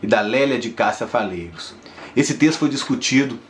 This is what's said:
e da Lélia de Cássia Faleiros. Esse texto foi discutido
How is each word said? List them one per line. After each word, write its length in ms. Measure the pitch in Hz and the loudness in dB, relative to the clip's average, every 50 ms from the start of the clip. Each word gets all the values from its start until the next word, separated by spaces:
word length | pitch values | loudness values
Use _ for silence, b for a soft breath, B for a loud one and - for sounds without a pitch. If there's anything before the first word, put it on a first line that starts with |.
e 40 | - | 2
da 140 | 104 110 107 | 2 2 2
Lélia 380 | 104 104 117 135 139 139 131 117 | 2 2 2 2 2 2 0 -2
de 100 | - 117 | -2 -6
Cássia 380 | 113 - 110 104 - - 117 | -2 0 0 0 0 -2 -6
Faleiros. 680 | - - 120 107 98 90 87 85 85 82 - - - - - B B B B B B B | -2 -2 -2 -2 -2 -6 -8 -10 -12 -14 -16 -16 -16 -16 -20 B B B B B B B
Esse 200 | 135 143 - 147 | 0 2 2 2
texto 240 | 110 143 156 156 - | 4 4 2 4 2
foi 100 | 156 139 | 0 -2
discutido 680 | 139 131 - - 135 120 - - 135 131 139 131 120 - - - | 0 -2 -2 -2 -2 -2 0 2 2 2 2 2 -4 -10 -14 -20